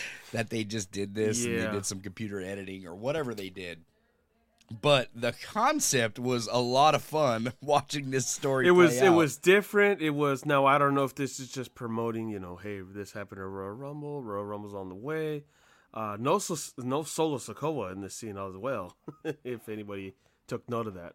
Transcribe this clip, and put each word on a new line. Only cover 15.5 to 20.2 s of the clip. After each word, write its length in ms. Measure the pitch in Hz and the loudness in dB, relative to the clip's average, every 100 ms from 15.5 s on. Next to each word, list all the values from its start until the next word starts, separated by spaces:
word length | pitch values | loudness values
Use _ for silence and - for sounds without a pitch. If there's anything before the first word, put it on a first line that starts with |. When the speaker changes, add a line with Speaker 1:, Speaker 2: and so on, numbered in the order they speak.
| _ _ _ _ | _ _ _ _
Speaker 2:
Uh, 240 | 113 107 104 | -8 -6 -2
no, 200 | 123 196 | 2 2
so, 180 | - 160 - - | 0 -6 -8 -8
no 240 | 123 139 | -4 -2
Solo 340 | 156 - 160 135 | -2 0 0 0
Sikoa 560 | - 107 147 151 92 | -6 -6 -4 -4 -4
in 80 | 95 | -6
this 140 | 98 - | -10 -10
scene 220 | 110 98 | -10 -8
as 200 | 98 95 | -8 -6
well. 400 | 120 123 90 - - 147 | -6 -6 -8 -14 -18 -12
<laughs> 200 | 160 147 123 | -10 -8 -8
If 240 | 117 - | -10 -8
anybody 460 | 107 104 101 95 - | -10 -8 -10 -10 -14